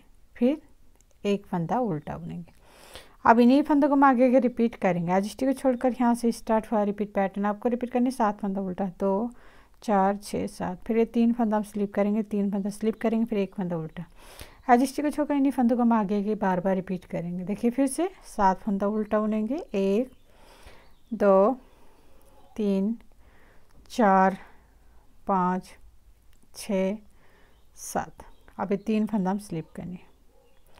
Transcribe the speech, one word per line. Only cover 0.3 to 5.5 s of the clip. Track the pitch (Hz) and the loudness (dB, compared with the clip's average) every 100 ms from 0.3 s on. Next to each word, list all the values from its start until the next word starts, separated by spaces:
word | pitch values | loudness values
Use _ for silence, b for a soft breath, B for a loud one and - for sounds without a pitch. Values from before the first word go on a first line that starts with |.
| - | -2
फिर | 240 302 - - - - _ _ | 0 0 -8 -20 -20 -20 _ _
एक | 202 202 - | -2 -2 -2
फंदा | 180 165 220 | -6 -2 -2
उल्टा | 240 151 - 147 | -2 -4 -8 -12
बुनेंगे। | 165 170 170 B B B B B B B | -12 -14 -16 B B B B B B B
अब | - 226 | 4 6
इन्हीं | 240 269 | 8 6
फंदों | 294 294 285 | 4 2 4
को | |
हम | 277 | 4
आगे | 277 247 262 | 4 6 4
आगे | 254 | 4
रिपीट | 254 247 233 | 2 0 -2
करेंगे। | - 196 175 170 | 0 -2 0 0
as | 190 | 0
it | 208 | -2
is | - | -4
को | 262 | -2